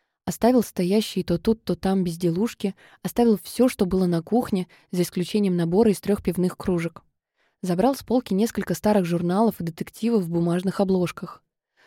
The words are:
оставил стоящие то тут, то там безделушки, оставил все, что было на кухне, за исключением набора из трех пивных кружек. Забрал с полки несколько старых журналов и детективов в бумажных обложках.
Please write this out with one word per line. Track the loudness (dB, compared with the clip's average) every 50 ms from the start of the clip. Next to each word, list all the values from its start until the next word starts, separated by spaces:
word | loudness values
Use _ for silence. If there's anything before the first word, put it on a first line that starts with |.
| _ _ _ _ _
оставил | -8 -6 2 2 4 4 4 2
стоящие | 0 -2 -2 0 2 2 0 0 0 -4 -6 -2
то | -2 -2 0
тут, | 0 0 0 0 _
то | -6 -6
там | -2 -2 0 0 0 0
безделушки, | -2 -4 -2 -2 -2 0 0 -2 -2 -4 -6 -6 -6 -6 -8 -16 -20 -20 _
оставил | _ -6 0 2 4 4 4 2
все, | 0 -8 0 2 2 2
что | 2 0 -2
было | 0 2 0 2
на | 2 0 0
кухне, | -2 0 0 0 0 0 -2 -4 -4 -6 -10 _ _ _
за | -2 -2 -2
исключением | -2 -2 -6 -6 -2 0 0 2 2 2
набора | 0 0 2 2 4 4 4
из | 4 2
трех | 0 -2 -2 -2
пивных | -2 -4 -2 0 0 -2 -2 -4
кружек. | -4 -2 -2 -2 -2 -4 -8 -12 _ _ _ _ _ _ _ _ _ _ _ _
Забрал | -6 -4 0 2 2 2 2
с | 0 -4
полки | -2 -2 -2 0 0 0
несколько | 0 0 0 -2 -4 -4 -4 -6
старых | -2 0 2 2 2 2
журналов | 0 -2 -2 -2 -2 0 2 2 0 0 -2
и | -8
детективов | -10 -8 -8 -10 -12 -8 -4 -2 0 0 0 0
в | 0
бумажных | -2 -2 0 0 0 0 -2 -2 -2 0
обложках. | 0 2 2 0 0 -2 -4 -8 -14 -14 -16 -18 _ _ _ _ _ _ _ _ _